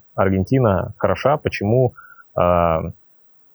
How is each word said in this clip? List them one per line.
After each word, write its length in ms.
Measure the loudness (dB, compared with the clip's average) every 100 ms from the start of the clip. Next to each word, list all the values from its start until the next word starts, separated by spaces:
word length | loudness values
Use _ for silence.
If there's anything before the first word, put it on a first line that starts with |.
| _ -2
Аргентина 800 | 0 0 0 0 2 0 -4 -4
хороша, 400 | -4 0 0 0
почему, 560 | -4 -4 -2 0 0 -4 -20 -20 _ -2
а, 480 | 2 2 2 0 -4 -14 _ _ _ _ _